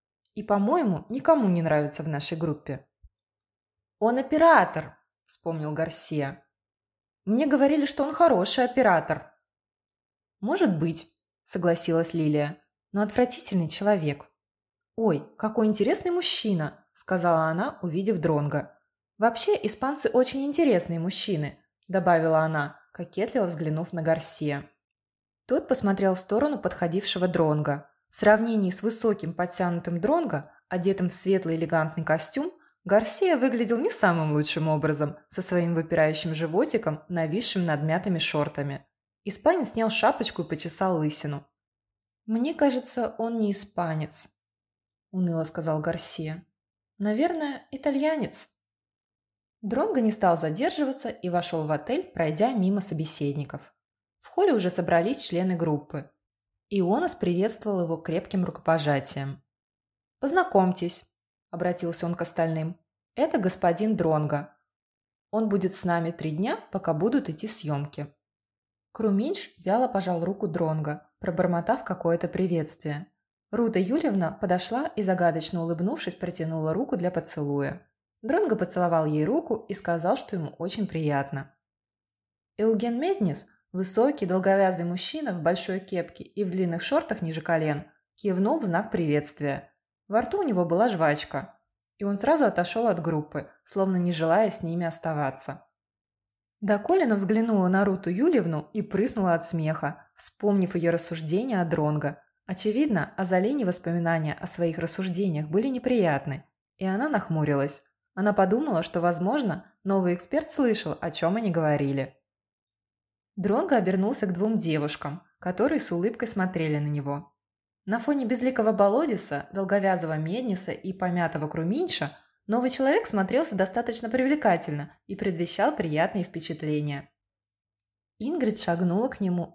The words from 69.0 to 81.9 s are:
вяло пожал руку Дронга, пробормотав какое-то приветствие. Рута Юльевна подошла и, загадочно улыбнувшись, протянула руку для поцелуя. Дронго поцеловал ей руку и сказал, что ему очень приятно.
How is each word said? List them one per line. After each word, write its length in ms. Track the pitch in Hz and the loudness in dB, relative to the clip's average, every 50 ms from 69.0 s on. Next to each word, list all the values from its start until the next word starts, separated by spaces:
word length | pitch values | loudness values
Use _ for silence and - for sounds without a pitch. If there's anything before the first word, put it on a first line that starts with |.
| 220 220 196 196 226 294 392 - - - - - | 0 2 2 2 2 0 -2 -4 -8 -12 -16 -8
вяло 300 | - 185 190 233 254 254 | -2 0 2 2 2 2
пожал 360 | 247 196 180 180 180 170 165 | 0 0 -2 0 -2 -2 -2
руку 220 | 170 196 202 - | -2 -4 -4 -4
Дронга, 640 | 190 156 - 170 160 156 156 151 151 147 - - _ _ _ | -4 -2 0 0 0 0 -2 -2 -4 -6 -6 -10 _ _ _
пробормотав 640 | - 185 175 170 185 175 175 170 170 - 226 269 - | -6 -4 -2 0 2 2 2 0 2 0 0 0 -2
какое-то 460 | - 190 180 - 170 170 170 - 170 | -6 -6 -2 0 0 0 0 0 -2
приветствие. 800 | - 175 185 185 175 165 151 151 - - - 156 147 147 180 - _ _ _ _ _ _ _ _ | -2 0 0 0 0 0 -2 -4 -6 -10 -8 -8 -8 -8 -10 -14 _ _ _ _ _ _ _ _
Рута 280 | - 214 240 226 220 190 | -2 0 0 2 2 0
Юльевна 520 | 190 185 240 320 339 302 208 196 175 160 | 0 2 0 0 2 2 2 2 0 0
подошла 560 | - - - 190 180 180 - - 226 247 294 - - | -2 -2 -2 0 0 0 0 -2 -2 -2 -2 -4 -4
и, 60 | - 208 | -2 0
загадочно 600 | 185 185 175 175 170 160 160 156 - - 175 165 | 0 2 2 4 2 2 0 -2 -4 -4 -4 -2
улыбнувшись, 520 | 165 170 160 175 196 277 339 - - - | -2 -2 -2 -2 -2 -2 -4 -6 -8 -8
протянула 600 | - - 180 175 - 165 160 160 160 156 156 156 | -6 -6 -8 -6 -4 -4 -4 -4 -2 -2 -2 -2
руку 220 | 185 262 - - | -2 -2 -2 -2
для 140 | 185 175 180 | -2 -2 -2
поцелуя. 760 | 180 170 156 - - - 147 143 143 143 139 139 156 175 - _ _ _ _ _ _ _ - | -2 -2 -4 -6 -6 -4 -4 -2 0 0 -2 -2 -4 -8 -14 _ _ _ _ _ _ _ -4
Дронго 320 | 220 285 359 427 320 220 | 0 0 2 2 2 2
поцеловал 520 | 190 190 180 - 185 180 175 165 165 160 | 0 0 -2 0 0 0 2 4 2 2
ей 180 | 156 151 151 151 | 2 2 2 2
руку 420 | 165 240 320 330 - 233 - - - | 2 2 0 0 -2 -4 -4 -4 -6
и 60 | 202 | -10
сказал, 420 | - - - 170 170 156 175 233 | -6 -4 -2 -2 0 2 0 0
что 200 | 277 - - - | 0 -2 -6 -6
ему 180 | 185 160 147 - - | -6 -6 -6 -8 -8
очень 280 | 165 185 - - 208 | -8 -6 -4 -4 -4
приятно. 680 | 185 - 160 160 147 147 139 139 139 - 139 135 - _ _ _ _ _ _ _ _ | -4 -2 -2 0 0 0 0 -2 -2 -6 -10 -10 -12 _ _ _ _ _ _ _ _